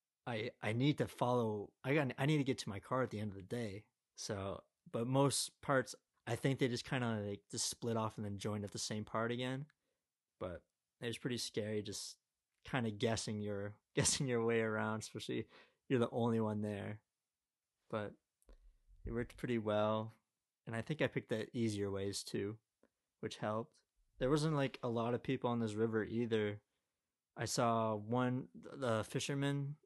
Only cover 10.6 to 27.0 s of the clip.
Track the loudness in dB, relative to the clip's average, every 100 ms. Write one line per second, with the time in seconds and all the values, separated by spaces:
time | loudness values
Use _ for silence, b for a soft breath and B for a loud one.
10.6 | -14 _ _ _ -6 -4 -4 -4 -2 -2
11.6 | -2 -2 -4 -8 -10 -14 _ _ _ _
12.6 | -4 -2 0 0 0 2 -2 -2 -2 -4
13.6 | -6 -10 _ 0 2 2 2 4 4 4
14.6 | 4 2 0 0 -4 -8 -4 -4 -4 B
15.6 | B B _ 2 4 2 2 4 2 0
16.6 | -2 -2 -6 -8 _ _ _ _ _ _
17.6 | _ _ _ -4 -4 -8 _ _ -20 -20
18.6 | -20 _ _ -12 -4 -4 -4 -6 0 0
19.6 | 2 4 4 2 -2 -10 _ _ _ _
20.6 | -6 -6 -4 0 2 0 -2 -2 -2 0
21.6 | 0 2 -2 -2 -2 -4 -4 -2 -2 -6
22.6 | _ _ _ _ _ _ -10 -4 -4 -4
23.6 | -6 _ _ _ _ -2 2 4 4 2
24.6 | 0 -2 -2 0 0 0 0 0 2 2
25.6 | 0 2 2 2 2 0 2 2 2 -2
26.6 | -12 _ _ _